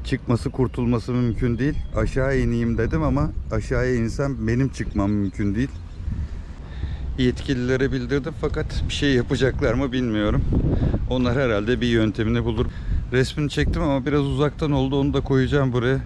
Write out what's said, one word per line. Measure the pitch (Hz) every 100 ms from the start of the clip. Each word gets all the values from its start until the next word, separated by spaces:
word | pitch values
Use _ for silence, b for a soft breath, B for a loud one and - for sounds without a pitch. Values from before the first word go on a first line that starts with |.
Çıkması, | - 131 - 113 -
kurtulması | - 123 - 120 120 113
mümkün | 123 120 104 123 117
değil. | 135 156 - 107
Aşağı | 110 139 131 135
ineyim | 120 117 117 113
dedim | 110 160
ama | 151 135 151 - -
aşağıya | 110 - 127 127 123
insem | 113 107 135 127 110
benim | 117 135
çıkmam | - 110 104 98
mümkün | 104 101 - 104 101
değil. | 139 - - - - B B B B B B B B B B -
Yetkililere | 127 120 - 127 123 131 135
bildirdim | 131 120 139 139 151
fakat | 151 151 156 - -
bir |
şey | - 147
yapacaklar | 127 117 135 127 - 139
mı | 117 139
bilmiyorum. | 127 123 107 104 110 - - B B B B -
Onlar | 127 123 120
herhalde | 131 101 104 123
bir | 120
yöntemini | 117 110 101 110 117 113
bulur. | 117 131 B B B B
Resmini | 123 127 - 143
çektim | - 139 -
ama | 165 135 127
biraz | 143
uzaktan | 139 131 147 - 156
oldu. | 139 131 139
Onu | 139
da | 139
koyacağım | - 135 131 143 135
buraya. | 123 120 135